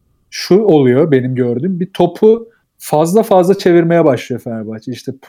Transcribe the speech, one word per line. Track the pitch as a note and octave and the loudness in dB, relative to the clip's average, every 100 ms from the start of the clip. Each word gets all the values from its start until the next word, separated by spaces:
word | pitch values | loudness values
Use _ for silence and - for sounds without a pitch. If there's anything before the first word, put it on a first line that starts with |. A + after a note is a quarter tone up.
| _ _ _ | _ _ _
şu | - - F#3 | -10 0 2
oluyor | G#3 D3+ C3 B2+ E3 | 4 4 4 2 2
benim | C3 B2+ B2 | 0 0 -4
gördüğüm. | B2 A#2+ F3+ F3 | -4 -4 -4 -6
Bir | F3+ | -6
topu | - F3 - A3 A3+ A3+ _ _ _ | -2 -2 2 2 2 -4 _ _ _
fazla | - D3+ E3 G#3 | -4 -2 0 0
fazla | G#3+ F#3 F3 G3 | 2 2 2 0
çevirmeye | F#3 E3+ E3 E3+ D#3 | 2 2 2 2 2
başlıyor | A#2+ - A#2+ | 0 -4 -10
Fenerbahçe. | B2 A2+ G#2+ G#2+ - | -10 -10 -12 -14 -12
İşte | A#2 - | -12 -12
p-, | C3 | -16